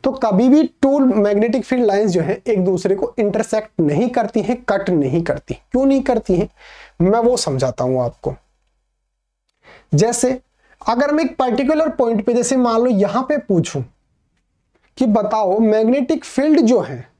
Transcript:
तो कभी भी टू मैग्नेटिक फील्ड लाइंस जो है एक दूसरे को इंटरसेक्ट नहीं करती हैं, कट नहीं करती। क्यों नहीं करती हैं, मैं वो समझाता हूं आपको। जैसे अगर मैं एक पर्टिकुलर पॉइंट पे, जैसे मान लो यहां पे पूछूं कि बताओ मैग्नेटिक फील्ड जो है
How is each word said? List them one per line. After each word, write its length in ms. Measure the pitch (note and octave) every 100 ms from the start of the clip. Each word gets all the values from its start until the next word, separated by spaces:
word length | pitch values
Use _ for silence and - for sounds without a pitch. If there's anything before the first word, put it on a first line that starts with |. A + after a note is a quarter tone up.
तो 60 | C#4+
कभी 340 | - A3+ G3 B3
भी 140 | D4 D#4 _
टू 160 | C4+ C#4+
मैग्नेटिक 640 | C4 G#3+ G3+ G3+ A#3 B3
फील्ड 200 | - B3+
लाइंस 260 | A3+ G3 G#3+
जो 100 | F3
है 120 | D#3 G#3+ -
एक 180 | G#3
दूसरे 300 | F#3 F3+ F#3
को 180 | G3 - -
इंटरसेक्ट 640 | G#3 G3+ - A3 - -
नहीं 280 | D3+ D3 A#3+
करती 300 | A#3+ G#3 A3
हैं, 140 | G3 B3
कट 280 | - G3+ G3
नहीं 320 | E3+ C3+ D#3
करती। 300 | E3+ A#2+ -
क्यों 300 | - _ B3 C4+
नहीं 160 | C4+
करती 320 | C4 A3+ -
हैं, 140 | F3 G#3+ _ - - - _
मैं 160 | F3+ A3+
वो 160 | A#3 B3
समझाता 480 | - C3 C3 -
हूं 180 | B2+ C3
आपको। 320 | A#2+ - C3 C3+ _ _ _ _ _ _ _ _ _ _ _ _ - - _
जैसे 380 | D3 A3+ A#3 B3+ B3+ _ _ _ _
अगर 320 | - A#3 C#4+
मैं 120 | D4+
एक 120 | E4 -
पर्टिकुलर 520 | B3+ A#3+ C4+ D#4 D#4
पॉइंट 340 | D#4 A#3 A3+ A3
पे, 80 |
जैसे 220 | A#3+ A#3+ C4
मान 240 | A#3+ A3+
लो 60 | B3
यहां 340 | G3+ G3 A#3
पे 160 | C4 D4+
पूछूं 440 | - F3+ - C#3+ A#2+ _ _ _ _ _ _ _ _ _ _ -
कि 80 | B3+
बताओ 500 | G#3+ G3 A3 G3 G#3
मैग्नेटिक 640 | A3 G#3+ A3 C4+ B3+ D#4
फील्ड 360 | - - D4 D#4
जो 180 | A3+ A#3+
है 240 | B2+ B2 -